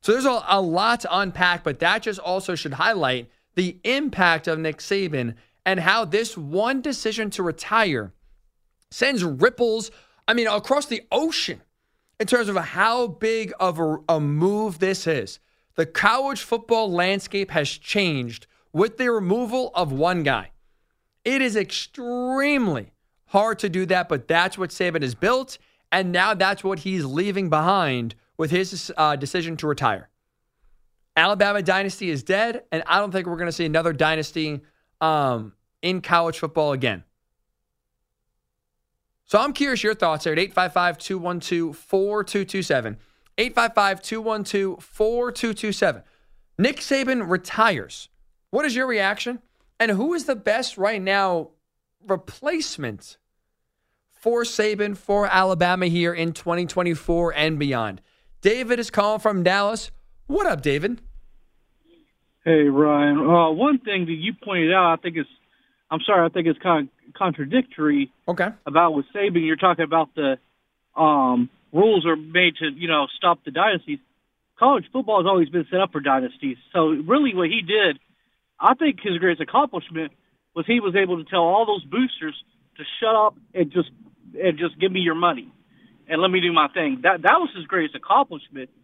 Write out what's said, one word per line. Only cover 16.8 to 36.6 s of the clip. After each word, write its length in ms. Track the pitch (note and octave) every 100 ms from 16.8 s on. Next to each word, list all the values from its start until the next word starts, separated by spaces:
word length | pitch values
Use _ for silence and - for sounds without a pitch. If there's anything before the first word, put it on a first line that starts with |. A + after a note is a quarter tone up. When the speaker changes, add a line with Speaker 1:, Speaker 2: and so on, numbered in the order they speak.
| A3
Speaker 1:
landscape 580 | F3 F3+ G3 - G3 G3
has 200 | E3 C#3+
changed 760 | - - G#3 F#3+ D3 B2 A2+ _ _ _
with 240 | D3+ A3 A3+
the 140 | B3+
removal 600 | A3+ F#3 G#3+ B3 B3 B3+
of 180 | - E3+
one 300 | C3+ E3 F3+
guy. 300 | C#3+ B2 F#2+ - _ _ _ _ _ _ -
It 160 | C4+
is 140 | C4 G#3+
extremely 1400 | F#3+ - - - A#3+ B3 B3 C4 C#4 C#4+ A3+ C#3 G#2 _ _ _ _
hard 300 | G3 A3 A3
to 100 | G#3
do 160 | F3 F#3
that, 220 | F#3 F3
but 180 | D3+ -
that's 300 | E3 F#3 F#3+
what 120 | F3+
Saban 320 | - F3+ E3
has 140 | C3+ A#2
built, 420 | F#3+ B3+ C4 - _ _ _
and 200 | F3 F#3
now 240 | F3 F#3+ G#3
that's 280 | F#3+ G3
what 160 | G3 F#3
he's 260 | E3 F#3+ C#3+
leaving 440 | C#3 G3 F#3+ F#3
behind 640 | D#3 D#3+ G3 D#3+ B2 A#2 - _ _
with 140 | D#3
his, 400 | F3+ F#3+ F3+ - F3+
uh, 180 | D#3 C#3+
decision 420 | C3+ F3+ E3 D#3+
to 80 | D#3
retire. 440 | C#3+ C3 G2 - _ _ _ _ _ _ _ _ _ _ -
Alabama 480 | E3+ G3+ G3+ G3+
dynasty 480 | F3+ F#3+ G3 F#3+ F#3+
is 100 | D3
dead, 420 | - F#3+ A#3 A#3 -
and 120 | D#3+ D#3+
I 140 | F3
don't 120 | G#3
think 140 | F#3+ F3
we're 120 | E3+
gonna 140 | F3
see 140 | D#3+ E3
another 280 | D#3 E3
dynasty, 680 | D3 D#3 D#3+ D3+ - D#3 D3 - _ _ _
um, 520 | D#3+ D#3 C#3 A#2+ G#2+ _ _ _
in 200 | E3+ F#3
college 360 | - F3 E3+ D#3+
football 360 | D#3+ D#3+